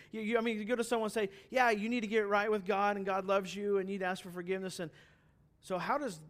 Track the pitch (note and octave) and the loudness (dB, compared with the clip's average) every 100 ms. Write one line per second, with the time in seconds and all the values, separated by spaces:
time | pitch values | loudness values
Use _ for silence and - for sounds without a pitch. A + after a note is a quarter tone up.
0 | - A3 G#3+ A#3 A3+ G#3+ G#3+ A#3+ A3+ A#3 | -12 -6 0 2 2 0 0 0 0 0
1 | G#3+ A3+ G3+ - - B3+ A#3+ G#3+ A3 B3 | 0 0 -2 -4 -2 2 4 4 0 0
2 | G#3 A3 G3+ G3+ G#3+ G#3+ F3+ G3 G3+ G3+ | 2 2 4 2 2 0 0 2 2 0
3 | F#3+ F#3+ F#3+ G3 F#3+ F#3+ G3+ G3 F#3+ G3 | 0 0 2 2 0 -4 0 0 0 -2
4 | F#3 F#3 F#3 F3 F3 F#3+ F#3+ - D#3+ - | -2 -4 -6 -8 -4 -4 -4 -6 -8 -10
5 | - _ _ _ _ _ - F#3 E3+ C#4 | -20 _ _ _ _ _ -6 -4 0 -2
6 | C4+ D#3+ | -2 -8